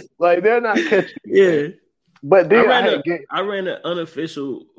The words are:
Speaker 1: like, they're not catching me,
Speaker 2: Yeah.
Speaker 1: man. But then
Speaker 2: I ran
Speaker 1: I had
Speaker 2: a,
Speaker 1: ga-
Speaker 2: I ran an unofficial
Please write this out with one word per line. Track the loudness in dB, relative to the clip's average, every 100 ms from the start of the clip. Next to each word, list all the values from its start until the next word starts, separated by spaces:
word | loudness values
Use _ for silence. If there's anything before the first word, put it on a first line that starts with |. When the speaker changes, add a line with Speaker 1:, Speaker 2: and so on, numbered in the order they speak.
| -14 -2
Speaker 1:
like, | 0 2
they're | 2 0
not | 0 -2 0
catching | 0 -2 -8 -2
me, | 2
Speaker 2:
Yeah. | 4
Speaker 1:
man. | 2 -2 -10 _ _ _ _
But | 2 2 4
then | 4
Speaker 2:
I | 4
ran |
Speaker 1:
I | 2
had | 0
Speaker 2:
a, | -2
Speaker 1:
ga- | -4 -8 -6
Speaker 2:
I | -8
ran | -6 -6 -6
an | -8
unofficial | -8 -8 -8 -10 -10 -8 -10 -10 -14